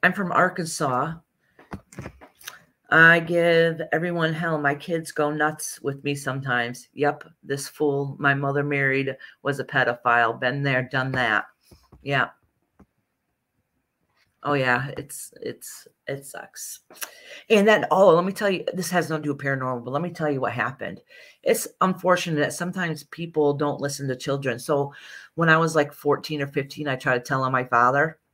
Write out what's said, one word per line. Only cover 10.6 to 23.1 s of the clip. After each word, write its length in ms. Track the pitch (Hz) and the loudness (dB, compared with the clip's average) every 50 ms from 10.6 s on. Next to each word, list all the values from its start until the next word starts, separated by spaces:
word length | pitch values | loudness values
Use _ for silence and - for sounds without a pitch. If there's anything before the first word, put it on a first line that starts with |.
| 139 | -2
there, 200 | 143 135 127 127 | 0 0 0 -2
done 260 | 123 - 135 127 135 131 | -2 -2 -4 -2 -2 -2
that. 340 | 131 123 113 107 104 - - _ _ _ _ - - _ _ - - _ | -2 0 0 0 0 -2 -4 _ _ _ _ -20 -20 _ _ -20 -16 _
Yeah. 260 | 139 139 135 123 - - _ _ _ _ _ _ _ _ _ - _ _ _ _ _ _ _ _ _ _ _ _ _ _ _ _ _ _ _ _ _ _ _ _ _ _ _ _ _ _ _ - | -2 0 0 0 -2 -4 _ _ _ _ _ _ _ _ _ -20 _ _ _ _ _ _ _ _ _ _ _ _ _ _ _ _ _ _ _ _ _ _ _ _ _ _ _ _ _ _ _ -4
Oh 80 | 139 143 | -2 -2
yeah, 400 | 143 131 127 123 120 135 139 - | 0 2 0 0 0 -2 -4 -8
it's, 380 | - - - - - - - - - - | -12 -12 -14 -14 -14 -14 -16 -16 -10 -10
it's, 460 | - 123 - - - - - - - _ _ _ | -10 -10 -10 -14 -18 -18 -18 -20 -20 _ _ _
it 180 | - 135 139 139 | -10 -10 -10 -10
sucks. 560 | - - - - - _ - - - - - _ _ - - - - - - - - - - - _ | -14 -16 -16 -16 -16 _ -16 -14 -14 -14 -16 _ _ -14 -14 -14 -14 -14 -20 -20 -20 -20 -20 0 _
And 160 | 220 208 196 | 4 6 8
then, 200 | 214 214 190 143 - | 6 6 4 4 2
oh, 240 | 156 185 190 196 160 | 4 6 8 8 8
let 100 | 170 175 | 6 4
me 80 | 190 196 | 0 -2
tell 180 | - 220 202 | -2 0 0
you, 140 | 190 175 - - - | 0 0 -4 -6 -6
this 160 | 185 180 - | -4 -6 0
has 200 | 180 180 160 135 | 0 0 0 0
nothing 140 | 160 156 156 | -4 -4 -2
to 40 | 147 | -4
do 40 | 143 | -4
with 100 | 139 139 | -2 -2
paranormal, 400 | 139 139 131 131 127 127 120 117 | -2 -2 -2 -2 -4 -6 -6 -8
but 80 | 123 | -6
let 120 | 127 143 165 | -4 -4 -4
me 80 | 180 | -4
tell 200 | 170 - 165 151 | -6 -4 -2 -2
you 100 | 147 135 | -2 -2
what 120 | 131 107 110 | -2 -4 -2
happened. 480 | 127 110 120 135 - - 90 90 - _ _ - - - - - _ _ | -2 -4 -4 -4 -8 -10 -10 -10 -12 _ _ -20 -20 -20 -20 -20 _ _
It's 240 | - 233 226 - - - _ | 0 0 0 0 -8 -4 _
unfortunate 580 | - 185 185 185 - 185 180 180 - 175 160 147 | 0 0 0 0 2 2 2 2 2 -2 0 0
that 140 | 147 - - | 0 0 -2
sometimes 500 | - 180 180 175 185 180 165 156 143 - | -4 -6 -6 -4 -4 -4 -4 -4 -6 -10
people 500 | _ | _